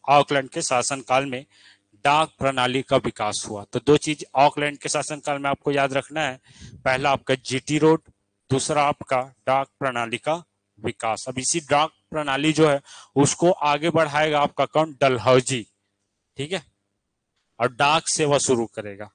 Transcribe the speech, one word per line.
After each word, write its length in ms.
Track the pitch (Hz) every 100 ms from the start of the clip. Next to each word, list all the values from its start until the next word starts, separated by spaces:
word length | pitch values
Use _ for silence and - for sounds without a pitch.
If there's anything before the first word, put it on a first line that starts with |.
| -
ऑकलैंड 420 | 143 139 143 131
के 120 | 170
शासनकाल 640 | 160 127 120 135 123 131 139
में 200 | 127 143 _ - _ _ 104 143
डाक 280 | 151 156 _
प्रणाली 420 | 135 131 127 127
का 160 | - 135
विकास 460 | 120 - 104 104 -
हुआ। 160 | 104
तो 160 | 104 123
दो 160 | - 147
चीज 280 | - 151 - 135
ऑकलैंड 400 | 143 147 147 143
के 120 | 139
शासनकाल 500 | 151 - 147 147 139
में 100 | 139
आपको 220 | 139 -
याद 220 | 139 139
रखना 280 | 135 - 151
है, 180 | 147 131 _ - - - 135
पहला 260 | 131 143
आपका 240 | 135 - 131
जीटी 420 | - 127 - 147
रोड, 220 | 156 160 _ _ _ _ _
दूसरा 340 | 131 - 147
आपका 380 | 143 147 - 131 131 _ -
डाक 200 | 135 139 _
प्रणाली 380 | 139 120 117 117
का 160 | - 170 - _ _ _
विकास। 480 | 107 - 113 110 -
अब 120 | 127
इसी 200 | 123 170
डाक 300 | 147 147 160 _ _
प्रणाली 420 | 156 143 135 156
जो 160 | 151 156
है, 100 | 135 - - - 135
उसको 360 | 143 - 175
आगे 380 | 185 147 147 165
बढ़ाएगा 480 | 160 156 147 156 147
आपका 240 | 147 - 135
कौन? 280 | 151 160 139
डलहौजी। 640 | 135 127 120 131 127 127 104 _ _ _ _ _ _ -
ठीक 140 | 147
है, 120 | 180 - _ _ _ _ _ _ _ _ -
और 140 | 123
डाक 340 | 120 143 160 -
सेवा 280 | - 151 139
शुरू 260 | - 120 113
करेगा। 420 | - 104 98 104